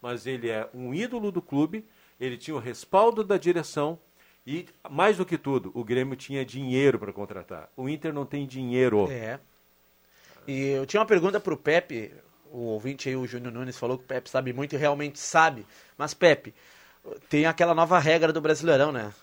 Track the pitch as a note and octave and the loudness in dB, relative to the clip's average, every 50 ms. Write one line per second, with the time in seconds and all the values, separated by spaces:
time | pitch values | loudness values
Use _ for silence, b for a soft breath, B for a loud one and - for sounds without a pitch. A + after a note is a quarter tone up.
0 | - B2 A#2+ A#2+ - B2+ C3 B2 A#2 A#2 A2+ G#2+ A2+ - - B2 B2+ B2 C3 D#3+ | -6 -8 -8 -8 -6 -6 -8 -4 -4 -4 -4 -4 -6 -8 -10 -12 -10 -6 -4 -4
1 | A3 B3+ B3+ A#3+ G#3+ G#3 F#3+ F3 E3 _ - C#3 D3+ D#3 F3 A3 G#3+ b b b | -4 -4 -4 -4 -6 -4 -4 -6 -8 _ 0 0 0 0 -2 -8 -12 b b b
2 | b b b b B2 C3 B2 A#2+ - - D#3 C#3 A2 B2 A#2 - - _ - F#3+ | b b b b -8 -8 -8 -8 -10 -8 -8 -8 -6 -8 -10 -12 -10 _ 4 4
3 | G#3+ A#3 A#3 G#3+ G#3+ F#3+ G3+ F3+ - E3+ F3 F3 D#3 - - D#3 D3 D3+ E3+ E3 | 6 6 4 2 0 0 0 0 2 2 0 0 0 -4 -4 -2 -2 -2 -4 -8
4 | _ _ b b b b b b b A#2+ C#3+ E3 E3 - - _ _ - C#3+ C#3+ | _ _ b b b b b b b -10 -8 -8 -10 -12 -20 _ _ -10 -2 2
5 | F3+ G#3 G#3+ F3+ F#3 - E3+ D#3 - D3 C#3 B2+ F#2+ F#2 - A#2+ A#2+ G#2 A#2+ B2 | 4 4 4 2 0 -2 -4 -4 -2 -2 -2 -2 -2 -4 -8 -8 -4 -2 -2 -2
6 | C3 C3+ C3+ B2 - - C3+ C#3 C3 A#2+ - C3+ C#3 C3 B2+ B2+ C#3 C#3+ B2 G#2+ | -2 -2 -6 -10 -10 -8 -6 -6 -6 -6 -8 -10 -6 -2 0 4 4 4 4 4
7 | G#2 G2 G2 - G2+ - G2+ F#2 F2 _ F#2+ E2 D2+ - _ - C3 C3 D3+ D3+ | -2 -8 -10 -10 -10 -10 -10 -14 -14 _ -14 -14 -14 -16 _ -10 -8 -8 -8 -6
8 | D3 D#3+ D3+ D3 C#3 C3 - C#3+ C#3+ C3 B2 C3 C3 B2 A#2+ B2+ B2+ B2+ A2 G#2 | -8 -8 -6 -6 -8 -6 -6 -8 -8 -8 -8 -8 -6 -2 2 4 4 4 4 4
9 | G2+ E3+ C3+ A#2+ A2+ A2 B2 C#3 _ _ _ _ _ _ _ _ _ _ _ _ | 2 2 -2 -6 -8 -10 -10 -12 _ _ _ _ _ _ _ _ _ _ _ _
10 | _ b b b b b b b b - C#3 C3 C3+ C#3 C#3 C3+ C3+ C3+ - G3+ | _ b b b b b b b b -8 -6 -4 -2 -2 -2 -2 -4 0 0 0
11 | A3 A3 A3+ F3+ D#3+ F#3+ G3 G#3 - F#3+ D#3+ C3 - - D3+ E3+ F3+ - D#3 A2+ | 4 4 4 4 4 2 0 0 -2 -2 -6 -2 0 2 2 2 2 0 -8 -8
12 | G#2+ - - G2+ - _ _ _ _ - D3+ B2 A#2+ A#2 A2 G#2+ G#2+ C3 C#3 C3+ | -8 -10 -14 -18 -20 _ _ _ _ -18 -12 -8 -6 -4 -4 -4 -4 -6 -8 -6
13 | - C3+ B2+ C3 B2+ A#2 B2 B2 A#2+ B2 A#2 A#2 B2+ B2+ A#2+ - - A#2+ B2+ C3 | -6 -6 -4 -4 -6 -8 -10 -10 -10 -10 -10 -10 -10 -10 -8 -6 -4 -4 -4 -4
14 | B2+ _ C3+ - - - - C3 C3 B2+ B2 B2 C#3 D3 D3+ C#3 D3+ D3 C#3+ C#3+ | -6 _ -8 -8 -8 -2 -2 -2 -2 -2 -4 -6 -6 -4 -4 0 0 0 0 0
15 | D3 D3 C#3+ - - - - E3 D#3+ D#3+ C#3+ A#2 G#2 b b b b b b _ | -4 -8 -8 -10 -10 2 4 6 6 6 4 -2 -14 b b b b b b _
16 | C#3 D3+ - _ - F3 D3+ - - - - b b b b b b b b b | -8 -8 -2 _ 6 6 6 6 2 -16 -20 b b b b b b b b b
17 | b - - - _ _ - D3 D3+ E3 D#3+ - F3 E3+ E3+ E3 E3 D#3+ F3+ F3+ | b -16 -16 -16 _ _ 2 2 4 2 4 4 4 4 6 4 4 6 6 4
18 | C#3+ D#3 D#3+ E3 D#3+ D#3+ D#3 D#3+ D3+ D#3 D#3+ D#3 D3+ E3+ D#3 C3 C#3 D3+ D3 B2 | 6 6 4 6 4 4 2 2 2 2 2 2 4 4 6 6 6 4 2 -4
19 | A2 G#2 G2+ - | -6 -6 -10 -14